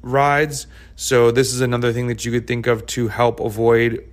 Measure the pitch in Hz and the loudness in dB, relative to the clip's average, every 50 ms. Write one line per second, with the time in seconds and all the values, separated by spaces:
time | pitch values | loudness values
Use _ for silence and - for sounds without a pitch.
0 | - 123 131 139 139 143 143 143 156 151 143 127 - - - - - - - - | -8 -2 0 2 2 2 2 0 0 -2 -4 -12 -12 -14 -20 -20 -20 -20 -16 -12
1 | - - 131 123 117 117 117 127 135 127 123 123 131 123 120 120 120 120 117 120 | -4 0 4 4 4 4 4 4 2 0 0 -2 -2 0 0 0 0 -2 -2 -2
2 | 123 120 117 110 - 120 117 120 117 - 123 120 113 123 117 110 - - - 127 | -4 -4 -6 -6 -6 -4 -4 -4 -2 -2 -6 -4 0 -2 -2 -2 -2 -8 -6 -4
3 | 120 107 98 - 120 120 117 - - 117 104 110 113 113 117 117 117 117 113 - | -4 -4 0 0 0 0 0 -2 -6 -6 -4 0 2 4 4 4 4 2 -2 -6
4 | - - | -12 -16